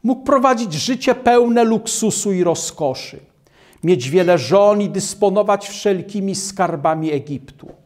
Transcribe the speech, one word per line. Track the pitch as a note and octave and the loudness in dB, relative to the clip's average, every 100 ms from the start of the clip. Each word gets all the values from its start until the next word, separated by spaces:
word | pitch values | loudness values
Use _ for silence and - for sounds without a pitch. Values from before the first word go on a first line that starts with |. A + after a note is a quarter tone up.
Mógł | A3 C4 | 0 -2
prowadzić | C4+ C#4 C4 A#3+ A3+ | 2 2 4 2 -2
życie | D3+ - B3+ - B3+ | -6 -4 -2 0 0
pełne | A#3 A#3+ A#3+ A#3+ | 4 4 4 2
luksusu | A#3 A3 A3 - A3 - G#3 | 2 0 -2 -2 -2 -2 -2
i | F#3 | 0
rozkoszy, | F3 D#3+ - - D3 B2+ - - _ _ _ _ _ _ | 0 0 -6 -6 -6 -6 -12 -20 _ _ _ _ _ _
mieć | D#3+ F3 B2+ | 0 0 2
wiele | E3+ F3 F3 | 2 4 2
żon | A#2+ G3 G3+ G#3 | 4 4 4 2
i | G3+ | 0
dysponować | F3 G3 - G3+ F#3+ G#3 G3+ - | -4 -6 -2 0 2 0 -2 -4
wszelkimi | - G#3 F#3+ D3 G#3 G3 F#3 | -4 -2 -2 -4 -6 -4 -6
skarbami | - - F3 D#3 D#3 D#3+ D#3+ | -8 -4 -4 0 -2 0 -2
Egiptu. | D3 - C#3+ - - - - | -4 -6 -12 -12 -20 -20 -20